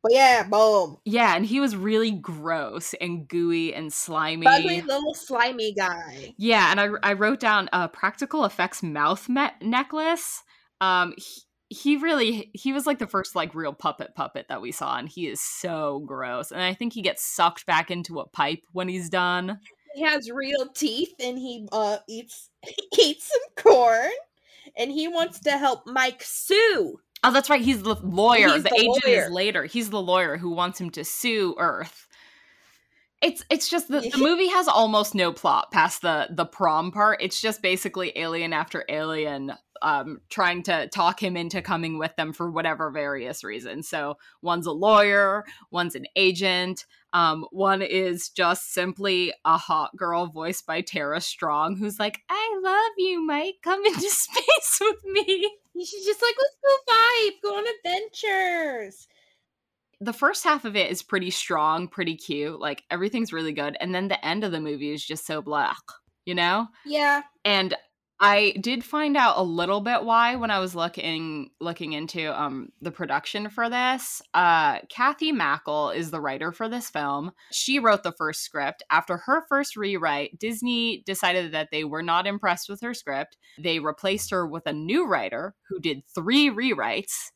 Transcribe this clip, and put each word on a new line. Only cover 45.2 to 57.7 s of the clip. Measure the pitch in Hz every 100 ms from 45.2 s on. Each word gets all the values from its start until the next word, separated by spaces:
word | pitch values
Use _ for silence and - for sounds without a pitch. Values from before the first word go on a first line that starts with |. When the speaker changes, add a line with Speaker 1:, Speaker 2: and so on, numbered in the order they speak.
| 196 202 202 - _
Speaker 2:
one's | 175 175
an | 131 - -
agent, | 190 175 190 180 180 185 - _ _
um, | 175 165 156 160
one | 185 196 190
is | 196 185 185 175 -
just | - 175 180 -
simply | - 180 190 196 185 175 -
a | 156 160
hot | - 160 147 -
girl | 180 170 175
voiced | 156 160 190 -
by | 160
Tara | 180 185 143 156
Strong, | - - 165 147 160 190
who's | 208 208
like, | 208 - -
"I | 381 453 403
love | 370 392 453 415
you, | 370 349 320
Mike. | 294 339 381
Come | - 381
into | 403 339
<laughs> | 392
space | - - - 494 640 - -
with | 415 440
me." | 392 392 - 381 415 415 _ 349
Speaker 1:
She's | 349 403 381
just | 427
like, | 480 466
"Let's | 571 _
go | 554 539 523
vibe, | 453 466 480 427 392
go | 403 403
on |
adventures." | 440